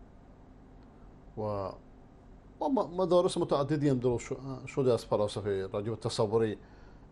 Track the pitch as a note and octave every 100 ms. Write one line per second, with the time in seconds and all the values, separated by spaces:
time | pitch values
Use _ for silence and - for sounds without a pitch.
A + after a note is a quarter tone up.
0 | - - - - - - - - - -
1 | - - - A2+ G#2+ G2+ F#2+ - - -
2 | - - - - - - D#4 B3 D3+ F3
3 | F#3 F3+ F3 E3+ D#3+ D3 C#3 D3+ D3 B2+
4 | B2 A#2 - C3 C3+ B2+ B2+ - B2+ A2+
5 | - G#2+ G#2 A2 G2+ F#2+ F#2 G#2 G#2+ G#2+
6 | A#2 - G#2+ A2+ A2 - - - - -
7 | -